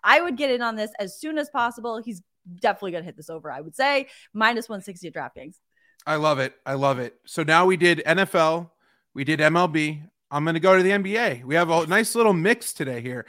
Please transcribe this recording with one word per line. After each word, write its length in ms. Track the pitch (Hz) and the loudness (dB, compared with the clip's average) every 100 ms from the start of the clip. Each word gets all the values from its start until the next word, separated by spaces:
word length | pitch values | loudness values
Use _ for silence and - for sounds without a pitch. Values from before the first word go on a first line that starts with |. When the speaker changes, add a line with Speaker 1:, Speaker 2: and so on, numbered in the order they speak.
Speaker 1:
I 160 | 202 294 | 4 4
would 160 | 349 247 | 4 -2
get 160 | 285 | -2
in 100 | 247 | 0
on 140 | 240 220 | -2 -4
this 160 | 214 - | -6 -8
as 180 | 190 - | -10 -10
soon 180 | 311 311 | -6 -6
as 140 | 294 | -4
possible. 500 | 269 240 240 233 226 | -2 -4 -4 -8 -8
He's 220 | 226 185 - _ - 175 | -10 -14 -16 _ -20 -4
definitely 320 | 208 202 196 | -2 -2 -6
gonna 120 | 170 | -8
hit 120 | 175 - | -10 -14
this 140 | 156 | -14
over, 200 | 160 151 | -14 -12
I 100 | 131 | -12
would 140 | 156 | -10
say. 340 | - 269 277 269 - - | -2 0 0 -4 -14 -14
Minus 340 | 208 220 233 - | 0 0 0 -6
one 140 | 202 | -12
sixty 260 | 202 180 170 | -12 -14 -14
at 60 | |
DraftKings. 420 | 165 127 - 139 - _ _ _ _ - | -12 -12 -14 -20 -20 _ _ _ _ -4
Speaker 2:
I 100 | 156 | 0
love 220 | 156 139 | 2 0
it. 160 | 131 - - | -2 -6 -8
I 80 | |
love 240 | 135 139 127 | 0 0 0
it. 160 | 120 - | -4 -12
So 180 | - - | -10 -4
now 220 | 156 165 | 4 6
we 120 | 185 180 | 6 4
did 260 | 175 160 | 4 2
N 140 | 151 165 | 2 2
F 160 | 190 | 2
L, 380 | 180 160 165 170 _ _ _ _ | 2 2 0 -6 _ _ _ _
we 100 | 139 | -6
did 160 | 139 151 | -2 2
M 160 | 151 170 | 4 4
L 120 | 180 | 2
B. 340 | 156 151 151 165 _ _ | 0 -2 -4 -12 _ _
I'm 140 | 143 | -4
gonna 160 | 160 160 | -2 2
go 160 | 185 190 | 4 6
to 60 | |
the 100 | 185 | 4
N 100 | 202 | 0
B 140 | 190 220 | -2 -2
A. 260 | 233 123 | -2 -4
We 100 | 127 | -2
have 160 | 160 170 | 0 2
a 160 | 165 160 | 2 2
nice 280 | 196 220 | 0 0
little 180 | 233 220 | 2 2
mix 400 | 180 180 240 - | 4 2 0 -4
today 280 | - 135 120 | -8 -8 -6
here. 260 | 123 123 | -8 -10